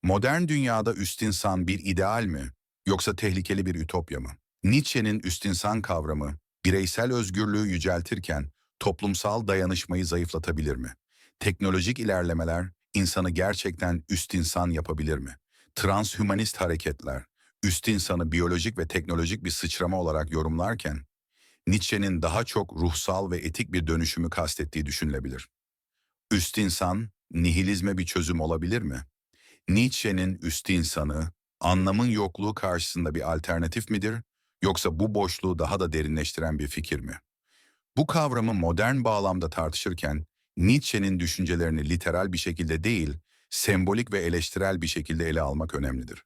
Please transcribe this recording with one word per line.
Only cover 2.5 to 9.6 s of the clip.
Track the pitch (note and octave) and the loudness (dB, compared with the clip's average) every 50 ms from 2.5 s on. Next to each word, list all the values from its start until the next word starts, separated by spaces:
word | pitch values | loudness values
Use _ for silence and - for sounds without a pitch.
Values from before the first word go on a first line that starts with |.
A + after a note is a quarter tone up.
| - _ _ _ _ _ _ | -10 _ _ _ _ _ _
yoksa | - G2 F#2+ - - G2+ | 0 0 2 2 -2 -2
tehlikeli | F2+ - G#2 F#2 F#2+ F#2 - G2+ G2 F#2+ | 0 0 0 0 0 0 0 0 0 0
bir | F#2 F2+ | -2 -2
ütopya | E2+ D#2+ D#2 - F#2 D#2+ - D2 C2+ | -2 -4 -2 -2 -4 -4 -2 -6 -6
mı? | B1+ C2 - - _ _ _ _ - | -6 -8 -12 -16 _ _ _ _ 2
Nietzsche'nin | F#2 A2+ C#3+ C#3+ - - C3 A2+ G#2+ G#2 G#2+ | 4 4 4 4 2 0 0 2 2 0 0
üst | - F#2+ E2+ - - | -2 -2 -4 -2 -2
insan | G#2 F#2+ F2 - G#2 G#2+ A2+ | -2 -2 0 0 0 0 0
kavramı, | G2+ - F#2 E2 D2+ D2+ D#2 D2+ D2 C#2+ D2 D2+ _ _ _ _ _ | 0 -2 -2 -2 0 -2 -2 -2 -2 -4 -6 -8 _ _ _ _ _
bireysel | F2+ F2 G2 F#2+ F2 - - A#2 B2+ B2+ | 4 4 4 4 2 0 0 0 2 2
özgürlüğü | B2 A#2 G2+ F#2 G2 A2 G#2 G#2 G#2 G#2+ G2+ | 0 0 0 0 0 0 2 2 2 2 2
yüceltirken | F#2 F2 D#2 F#2 F2+ F2 E2+ - - A2 F2+ - E2 D2 C#2 C#2+ - _ _ _ _ _ | 0 0 2 0 0 0 0 -2 -4 -6 -4 -4 -4 -2 -4 -6 -10 _ _ _ _ _
toplumsal | - - D#2+ - - G2+ G2 F2+ - G#2+ G#2 - G#2+ G2 | -2 -2 -2 0 0 -2 0 0 0 0 0 0 0 2
dayanışmayı | G2 F#2+ | 2 2